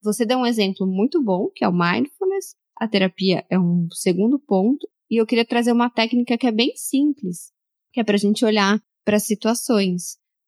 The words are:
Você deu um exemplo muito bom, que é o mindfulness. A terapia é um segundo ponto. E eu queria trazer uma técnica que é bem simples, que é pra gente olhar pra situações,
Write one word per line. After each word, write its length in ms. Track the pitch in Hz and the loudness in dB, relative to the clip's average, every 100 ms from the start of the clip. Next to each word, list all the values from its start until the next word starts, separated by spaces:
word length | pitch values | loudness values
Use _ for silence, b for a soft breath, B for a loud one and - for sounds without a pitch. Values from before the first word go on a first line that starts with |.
Você 240 | 214 208 226 | -6 -2 0
deu 120 | 254 | 0
um 80 | 240 | 0
exemplo 400 | 226 190 190 190 | 0 -2 -2 -2
muito 360 | 185 247 349 | 0 0 0
bom, 240 | 226 180 294 | 0 0 -2
que 100 | - | -4
é 40 | 208 | -2
o 40 | |
mindfulness. 840 | 180 170 196 285 - 381 392 - - _ - | 0 0 0 -4 -4 -4 -4 -6 -16 _ -8
A 80 | 226 | -4
terapia 580 | 208 190 - 190 175 - | 0 0 0 0 0 0
é 80 | 185 | 0
um 300 | 175 175 170 | 2 2 -2
segundo 460 | - 190 180 220 277 | -2 -2 0 0 0
ponto. 480 | - 190 202 285 - _ _ | 0 0 2 0 -6 _ _
E 100 | 226 | -2
eu 60 | 220 | 0
queria 180 | 233 | 0
trazer 280 | 233 240 240 | 0 0 2
uma 160 | 240 240 | 2 0
técnica 480 | - 226 247 240 233 | -2 -2 0 0 0
que 100 | 254 | 0
é 60 | |
bem 200 | 214 254 | 0 -2
simples, 800 | - - 277 294 277 185 175 - _ _ _ _ | -4 -4 0 0 -2 -6 -10 -14 _ _ _ _
que 80 | - | -4
é 40 | |
pra 120 | 214 202 | 0 2
gente 280 | 202 208 | 2 2
olhar 360 | 220 214 196 208 - _ | 2 4 4 2 -2 _
pra 160 | - 208 | 0 0
situações, 960 | - 208 220 240 - 220 190 180 - - _ _ | 0 -2 -2 -2 0 0 0 -2 -6 -14 _ _